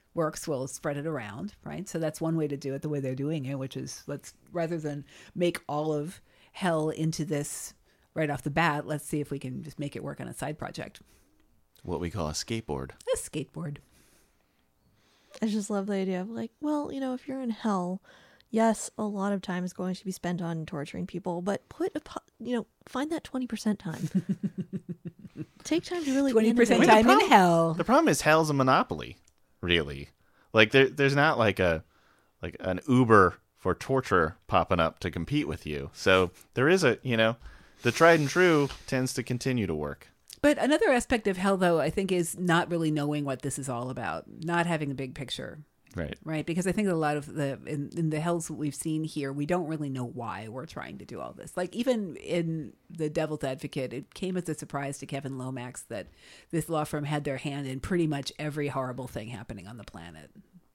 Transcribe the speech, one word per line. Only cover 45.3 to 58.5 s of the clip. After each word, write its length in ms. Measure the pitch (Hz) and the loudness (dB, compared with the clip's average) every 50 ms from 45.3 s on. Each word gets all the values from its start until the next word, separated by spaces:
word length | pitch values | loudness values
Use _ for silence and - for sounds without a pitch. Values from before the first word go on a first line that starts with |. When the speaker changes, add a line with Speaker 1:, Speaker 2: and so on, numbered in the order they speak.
| - - - - - 151 147 _ _ _ _ _ - | -8 -8 -8 -10 -12 -14 -18 _ _ _ _ _ -8
Speaker 2:
Right. 200 | 90 82 69 - - - | -6 -6 -6 -6 -10 -8
Speaker 1:
Right. 220 | - 160 156 147 | -6 -6 -4 -4
Because 220 | - 170 170 175 190 | -2 -2 -2 0 0
I 40 | |
think 160 | 175 214 214 196 | 0 0 2 2
a 60 | 175 | 2
lot 240 | 160 156 147 147 147 | 2 2 0 0 -2
of 160 | 143 147 - | -4 -6 -6
the, 260 | 156 147 139 135 - - | -4 -4 -2 -4 -6 -8
in, 240 | - 151 147 143 - - - | -6 -6 -6 -6 -6 -4 -2
in 140 | 165 156 | 0 0
the 80 | 151 151 | 0 0
hells 320 | 156 175 170 175 165 - | 0 0 -2 -2 -4 -6
we've 240 | 160 - 151 147 135 | -6 -6 -4 -4 -6
seen 280 | - - 165 156 156 156 | -6 -4 -4 -2 -2 -4
here, 300 | 156 - 156 139 135 135 | -4 -4 -6 -6 -4 -4
we 140 | 147 147 147 | -4 -2 0
don't 180 | 180 180 175 | 0 0 0
really 240 | 147 160 151 147 143 | -4 -4 -6 -6 -6
know 160 | 135 131 123 | -4 -6 -6
why 420 | 120 - 120 120 110 - 95 110 110 | -6 -8 -8 -8 -8 -8 -8 -10 -10
we're 200 | 107 131 127 - | -10 -12 -12 -12
trying 320 | - - - - - - | -12 -12 -12 -12 -14 -14
to 60 | - | -14
do 140 | - - - | -14 -12 -10
all 140 | 65 60 - | -10 -10 -12
this. 240 | - - - - - | -14 -16 -10 -6 -6
Like, 180 | 180 180 - | -6 -4 -4
even 400 | - 240 269 247 220 208 180 135 - | -2 0 0 0 0 -2 -4 -8 -12
in 560 | - - 165 175 170 165 160 160 147 98 - _ _ _ | -6 -2 -2 0 0 0 -2 -4 -6 -8 -12 _ _ _
The 180 | 170 165 160 151 | -6 -4 -4 -2
Devil's 340 | 151 165 156 151 156 151 - | 0 -2 -2 -2 -2 -4 -4
Advocate, 480 | 135 131 131 - 139 - 147 131 123 | -6 -6 -6 -8 -8 -6 -6 -6 -4
it 220 | 120 127 147 - _ | -6 -10 -12 -12 _
came 240 | - - 180 185 180 | -8 -6 -4 -4 -4
as 100 | 175 - | -4 -4
a 60 | 156 | -6
surprise 460 | - - 143 - 143 143 139 143 - | -6 -8 -8 -6 -6 -6 -6 -8 -8
to 80 | - - | -10 -8
Kevin 320 | 147 139 143 139 135 131 | -8 -8 -6 -6 -8 -6
Lomax 420 | 127 127 131 127 120 127 123 - - - | -8 -8 -8 -8 -10 -10 -12 -14 -12 -10
that 180 | 117 104 90 - - _ - - - - - _ | -10 -10 -10 -12 -16 _ -20 -20 -20 -20 -12 _
this 180 | - 165 151 - | -4 -4 -2 0
law 140 | 165 151 151 | -2 -2 -2
firm 220 | - - 151 147 | -2 -4 -4 -2
had 180 | 143 151 147 143 | -2 -2 -2 -2
their 140 | 147 135 127 | -4 -6 -4
hand 280 | - 151 139 143 143 | -6 -6 -6 -4 -6
in 140 | 135 131 135 | -6 -6 -8
pretty 260 | - - 196 175 170 | -4 -2 0 2 2
much 260 | 156 151 139 139 - - - | 2 0 -2 -4 -8 -8 -6
every 300 | 147 151 | -8 -6